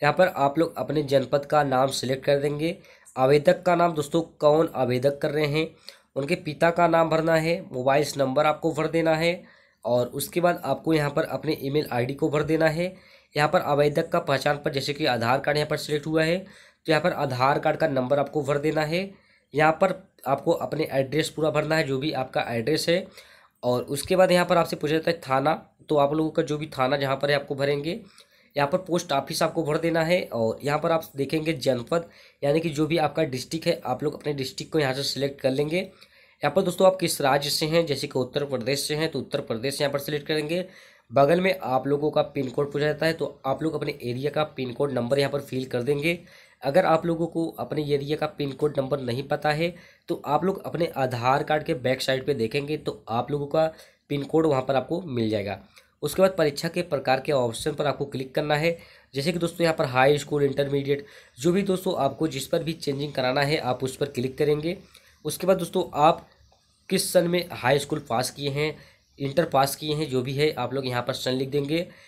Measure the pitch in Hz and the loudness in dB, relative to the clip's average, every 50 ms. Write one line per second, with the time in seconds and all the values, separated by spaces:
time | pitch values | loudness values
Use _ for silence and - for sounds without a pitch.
0 | 147 147 143 143 185 185 - - 139 139 139 156 165 - - 95 - - 139 156 | 0 2 4 4 4 2 4 2 0 2 2 2 0 0 -2 -6 -6 -2 -2 -2
1 | 147 131 139 135 127 123 - 143 143 - 151 151 147 139 135 127 135 135 127 - | 0 2 2 2 2 2 0 -2 0 2 2 2 4 4 2 2 2 2 0 -4
2 | - 123 135 131 131 - 143 143 143 147 143 147 156 165 180 - - - - _ | -4 -4 -4 -2 0 2 2 2 2 -2 -2 -2 -4 -4 -4 -6 -12 -20 -20 _
3 | _ - - - 131 131 147 151 143 - 180 180 - 180 175 170 175 170 165 151 | _ -14 -2 0 4 4 4 6 6 4 4 4 4 2 4 4 4 2 2 -2
4 | 147 - - 165 165 - - _ - 147 147 156 165 165 - 123 131 120 123 127 | -4 -2 0 -2 -2 -2 -6 _ 4 6 6 6 4 2 2 0 0 2 0 2
5 | 123 143 143 143 - 151 143 151 151 147 143 156 160 160 - _ _ - - _ | 2 0 0 2 -4 -2 0 0 0 0 0 0 -2 -2 -6 _ _ -20 -20 _
6 | _ _ _ 135 139 139 180 180 - 156 147 - 165 170 170 175 175 170 165 165 | _ _ _ -6 -2 -2 -2 -2 -2 -8 -2 2 2 2 4 4 4 4 6 4
7 | 165 160 160 160 160 165 160 160 156 165 170 190 - - - 127 127 135 135 147 | 4 4 2 0 2 4 2 2 2 2 -2 -2 -4 -8 -8 -2 2 2 4 4
8 | 151 143 - 139 139 131 127 143 151 151 151 151 - 165 156 143 156 156 156 165 | 2 0 0 -2 0 0 2 2 2 2 2 2 -2 -2 -2 0 -2 0 0 0
9 | 165 160 160 156 165 170 175 190 - - - _ _ _ _ _ _ 113 120 123 | 2 2 2 2 2 0 0 -2 -8 -18 -20 _ _ _ _ _ _ 0 2 2
10 | 123 120 - 143 139 - - 175 170 175 170 170 - 135 135 135 - 160 160 156 | 2 0 -4 -8 -8 -4 -2 2 2 2 2 0 -2 -4 -4 -2 0 0 2 2
11 | 147 143 143 147 151 - - 131 - - 156 - - 139 139 151 147 - - 196 | 2 0 0 -2 -2 -2 -4 -6 -4 -4 -4 -4 -4 -2 0 -2 -2 0 -2 -2
12 | 165 143 139 139 160 156 139 151 151 147 160 156 165 160 151 165 175 185 185 - | -2 -2 -2 -2 -2 0 0 0 0 2 2 2 2 2 2 0 -4 -6 -6 -12
13 | - - - - _ _ _ 147 147 156 - - - - 147 139 147 147 143 165 | -20 -20 -20 -20 _ _ _ 0 2 4 2 2 2 2 2 4 4 4 4 0
14 | 160 165 - 175 170 - 139 131 - 147 147 143 - 165 143 135 - 143 143 143 | -2 0 0 -2 0 2 0 0 2 0 0 0 -2 -2 -2 -2 -4 -4 -4 -2
15 | 156 143 123 117 113 117 127 135 147 151 143 151 151 151 156 147 - - 147 151 | 0 0 0 2 2 2 2 2 2 0 0 0 0 0 -2 -4 -2 -2 -4 -4
16 | 147 160 156 160 156 160 170 190 196 - - - - - _ _ _ - 160 151 | -2 0 0 2 2 2 0 -2 -4 -8 -18 -20 -20 -20 _ _ _ 0 0 2
17 | 156 175 - 110 143 139 127 120 131 135 135 117 - 160 151 - 160 156 139 131 | 4 2 0 2 -2 -2 0 2 4 4 4 4 2 0 0 2 0 0 2 0
18 | 127 123 143 143 139 - - 156 139 123 143 143 139 156 147 156 156 151 160 180 | 0 2 2 0 0 0 -2 -4 -2 0 -2 0 0 0 0 0 -2 0 -2 -4
19 | 196 196 196 - _ _ _ _ _ _ - 135 156 156 160 - 190 185 180 - | -4 -6 -10 -18 _ _ _ _ _ _ 0 4 4 4 4 4 2 0 0 -2
20 | - _ _ _ - 123 139 139 - 165 170 - 135 123 - 147 156 - - 135 | -10 _ _ _ -2 -2 -2 0 2 0 0 0 0 -4 -4 -4 -4 -2 0 -2
21 | 135 120 131 151 156 - - - 151 156 135 151 151 151 156 160 160 135 135 131 | -2 0 0 -2 -2 -2 -4 -2 -2 0 0 0 0 0 0 0 0 0 -2 -2
22 | 135 156 147 127 131 131 - 156 127 - 120 117 113 127 156 151 - - 170 - | -2 -4 -4 -4 -6 -4 -4 -4 -4 -2 -4 -2 0 0 -2 0 0 0 0 0
23 | - - - - - - - - _ _ _ _ - 123 123 123 - - 143 139 | -2 -6 -16 -20 -20 -20 -20 -20 _ _ _ _ -2 0 0 0 -2 -4 -6 -8
24 | - - - 175 185 175 180 180 170 170 185 170 165 170 - - - 147 156 160 | -2 0 4 4 6 6 6 4 4 4 4 2 2 0 -2 -4 -2 0 0 0
25 | 160 170 170 - - 131 131 131 139 151 160 - - _ _ _ - _ 156 147 | 0 0 -2 -2 -2 0 0 2 2 2 0 0 -4 _ _ _ -6 _ 2 2
26 | 143 139 151 156 160 156 151 - 156 139 147 147 156 156 - - 131 127 143 143 | 4 4 2 0 -2 0 0 -2 -2 -2 -2 -6 -6 -8 -2 0 0 0 2 0
27 | 139 135 135 135 - 143 147 139 143 - 147 131 139 139 147 143 143 160 175 233 | 0 0 0 0 2 2 2 0 0 -4 -4 -2 0 0 0 0 -2 -4 -6 -6
28 | - - - - - _ _ _ _ _ _ 139 143 143 - 180 - - 160 175 | -10 -16 -20 -20 -20 _ _ _ _ _ _ -2 0 0 0 -2 -2 0 -2 -2
29 | 165 - 143 139 135 - 160 - 180 160 - 165 160 143 151 160 160 165 160 165 | -2 0 -2 -2 -2 -2 -2 0 0 0 0 -2 -2 0 0 0 0 0 2 2
30 | 160 160 175 185 - - - 117 113 113 - - - 139 147 151 151 170 165 160 | 2 2 2 0 0 -2 -2 0 0 0 0 -2 -2 -2 -2 0 0 0 0 0
31 | 160 - - 139 139 135 - 160 151 160 160 139 - 135 127 123 120 - 165 170 | -2 -6 -6 -6 -4 -2 -2 -2 -2 -2 -4 0 0 0 0 0 -2 -2 -2 -2
32 | 165 - - - - - _ _ - 143 147 160 131 170 147 139 156 147 165 165 | -2 -4 -16 -20 -20 -20 _ _ 0 2 2 2 2 0 0 0 0 0 2 2
33 | 151 147 147 - 160 156 127 123 - - - 165 - 165 170 - - 117 127 127 | 0 0 2 0 -2 0 -2 -6 -8 -6 -8 -4 0 0 -2 -2 -2 -4 -4 -2
34 | 143 151 143 - - 147 147 139 131 131 - - 147 - - 160 147 131 131 135 | -2 -4 -4 -4 -6 -6 -4 -4 -6 -6 -6 -10 -12 -2 0 2 2 2 0 -2
35 | 139 131 - 131 135 143 135 - - 135 131 135 147 151 160 180 185 180 - - | -4 -4 -4 -2 -2 -4 -4 0 -2 0 0 0 -2 0 -2 -4 -4 -4 -12 -20
36 | - _ _ _ _ _ _ _ - 143 143 190 190 180 175 - 190 190 185 185 | -20 _ _ _ _ _ _ _ -4 0 2 2 0 0 2 6 6 6 6 4
37 | 180 160 - - 147 135 131 143 143 147 143 - 165 151 160 170 170 156 139 131 | -2 -2 -2 0 2 2 2 2 2 0 -2 -2 -2 2 2 2 2 2 -2 -4
38 | - 139 - 131 127 123 - 147 143 139 135 123 113 123 139 139 - - 151 147 | -4 -4 -2 -2 -4 -2 -2 -4 -4 -2 -4 -4 -2 -2 -2 -2 -2 -4 -2 -2
39 | 160 156 - 135 117 - - 135 135 - 117 110 110 139 139 - 147 139 139 143 | -2 -2 -2 -6 -6 -4 -6 -6 -4 -4 -6 -4 -4 -6 -2 -2 -2 -2 -2 -4
40 | 139 - 151 147 147 - 156 156 147 - 165 180 180 180 - - - - - _ | -4 -4 -6 -6 -4 -2 -4 -2 -2 -2 -4 -4 -6 -8 -12 -20 -20 -20 -20 _
41 | _ _ 117 135 139 143 165 185 185 190 185 - - 117 127 131 - 139 143 143 | _ _ 4 4 6 6 6 4 4 2 0 0 -2 -2 -2 0 0 0 0 0
42 | 147 151 147 151 143 147 - 143 135 123 120 - 147 143 - 147 147 151 147 147 | 0 0 0 0 -2 0 -2 -6 -6 -4 -2 -4 -4 -2 -2 -2 0 0 0 0
43 | - 160 160 - 147 135 - - _ 135 135 - 151 160 147 147 139 151 - - | 0 -2 0 -2 -4 -8 -8 -8 _ -4 -4 -2 -2 -2 -2 -2 -6 -6 -6 -6
44 | - 120 120 127 135 147 147 156 156 151 - - 131 123 117 - 143 143 127 120 | -6 -6 -6 -2 -4 -2 -2 -2 -2 -2 -4 -6 -6 -6 -2 -2 -2 0 0 -2
45 | 120 120 139 139 139 135 135 143 139 - - 127 131 127 - 123 120 127 147 143 | 0 0 2 2 2 0 0 -4 -6 -4 -6 -6 -4 -4 -4 -4 0 0 -2 0
46 | 143 165 170 175 - - - - - _ _ _ - 139 139 180 185 - 160 160 | 0 -2 -2 -2 -6 -16 -20 -20 -20 _ _ _ -4 2 2 4 4 4 2 2
47 | 165 170 170 160 170 165 - 165 165 160 - - 117 - 143 147 151 143 147 135 | 2 0 -2 -2 -2 -4 -2 -4 -4 -4 -4 -8 -8 -6 -4 -4 -2 0 0 -2
48 | 143 143 151 147 151 151 - - 147 139 131 - 147 147 139 143 131 131 147 139 | 0 -2 -4 -2 -2 -6 -4 -4 -6 -6 -2 -2 -2 -2 0 0 -2 -2 -2 -4
49 | 131 120 117 127 139 - 147 147 - 151 147 151 165 175 175 - - - - _ | -2 -4 -4 -4 -2 -4 -4 -2 0 0 0 0 -2 -4 -4 -8 -18 -20 -20 _
50 | _ - 170 - - 120 143 151 165 185 - - - 120 117 143 170 - - - | _ -6 -6 -6 -2 0 0 0 2 0 -2 -2 -6 -8 -4 -2 -2 -2 0 -2
51 | 135 123 120 117 117 127 131 147 151 - 151 151 143 - 160 131 120 131 131 127 | -2 -2 -2 0 2 2 2 2 2 0 0 0 0 -2 -4 -2 0 -2 -2 0
52 | - - 131 131 131 147 143 117 113 110 - 147 143 143 156 147 - - 127 - | 0 -2 -2 -2 0 -2 -2 0 -2 -2 -2 -4 -4 -2 -6 -6 -4 -8 -8 -8
53 | - - 110 117 127 - 143 143 143 143 - 160 160 160 160 - - - _ _ | -10 -4 -4 -4 -2 -2 -4 -4 -4 -2 0 0 0 0 -2 -8 -20 -20 _ _
54 | _ _ 147 143 139 - - 160 160 160 143 131 131 - 139 131 - - 160 175 | _ _ -6 -6 -4 0 2 2 4 4 2 2 0 0 0 0 0 -2 -6 -6
55 | 190 165 127 120 113 110 107 104 98 101 98 95 - _ _ - _ _ _ _ | -6 -4 -2 -2 0 0 0 -2 -2 -4 -8 -8 -12 _ _ -20 _ _ _ _
56 | - 147 - - 185 190 190 - 160 147 143 - - 165 - 180 170 - 156 135 | -8 -6 2 4 2 4 4 2 0 0 0 -2 -6 -4 -4 -4 -4 -2 -4 -4
57 | 131 - 131 131 - - 151 135 123 117 110 - - 156 151 147 156 143 131 - | 2 2 0 2 2 0 2 2 2 0 -2 -4 -4 -6 -4 -2 -2 -2 -2 -2
58 | 147 139 - 135 131 135 - 156 151 151 151 147 156 170 170 170 - - - - | -6 -6 -6 -10 -10 -4 -4 -4 0 0 0 2 2 0 -2 -2 -10 -20 -20 -20
59 | _ _ - 131 139 165 175 175 170 165 - - 170 165 160 160 156 135 123 127 | _ _ -8 -4 -2 -2 -2 0 -2 -4 -2 0 0 0 2 2 -2 0 4 6
60 | 131 143 147 147 - - 147 147 143 135 135 139 143 135 143 139 139 139 143 139 | 6 6 6 4 2 -2 0 0 0 0 2 0 -2 0 0 -2 0 0 -2 -2
61 | - - - - - - _ - 123 175 175 202 196 - 185 175 - 185 175 - | -2 -12 -20 -20 -20 -20 _ -2 0 2 2 2 2 0 -2 -2 -2 -2 -2 0
62 | 135 139 - - 160 160 135 135 - - - 165 151 156 160 - - - 139 135 | 0 0 0 -2 -4 -4 -4 -6 -4 -2 -2 -2 -2 -4 -8 -6 -4 -4 -4 -4
63 | 143 147 139 143 127 127 131 147 143 139 156 156 - 123 127 - 135 127 - - | -4 -6 -4 -2 -2 0 2 2 0 0 0 -2 0 -2 -4 -2 -4 -6 -4 -4
64 | 151 - - - 123 131 131 - 156 143 151 151 151 165 180 - - - _ - | -6 -4 -4 -4 -4 -4 -2 0 2 2 2 0 0 -6 -6 -8 -12 -20 _ -20
65 | _ _ _ _ _ 151 147 - - 175 190 180 170 170 - 185 175 - - 139 | _ _ _ _ _ -8 -8 -4 0 0 2 2 0 -2 -2 -2 -2 -2 0 4
66 | 147 160 170 - - - _ _ _ _ _ _ _ _ _ _ _ _ 190 180 | 4 4 4 2 -4 -16 _ _ _ _ _ _ _ _ _ _ _ _ -2 -2
67 | - - - 180 175 170 175 175 170 - - - - 123 139 147 143 - 156 151 | -2 2 2 2 4 4 0 0 -2 -4 -8 -2 2 4 4 4 2 -2 -6 -6
68 | - - 117 120 127 - - - 143 143 139 143 151 156 147 - - - _ _ | -4 -2 -2 -2 -2 -2 -4 -6 -6 -4 -2 -2 -2 -4 -4 -8 -16 -20 _ _
69 | _ _ _ - 143 135 139 - 165 160 - 135 135 139 - - 156 151 151 147 | _ _ _ -8 -6 -2 0 0 0 2 4 2 2 2 0 -6 -4 -4 -2 -2
70 | 160 139 127 131 123 123 131 139 147 156 151 123 123 120 127 135 131 127 123 123 | -2 0 0 -2 -2 -2 0 0 0 0 0 -2 -4 -4 -4 -4 -4 -2 -4 -2
71 | 120 - 127 - - 131 127 131 135 131 135 147 139 139 156 165 180 - - - | -2 -2 -4 -4 -2 -2 -2 -2 -2 0 -2 -2 -2 0 -2 -2 -4 -6 -10 -20
72 | - | -20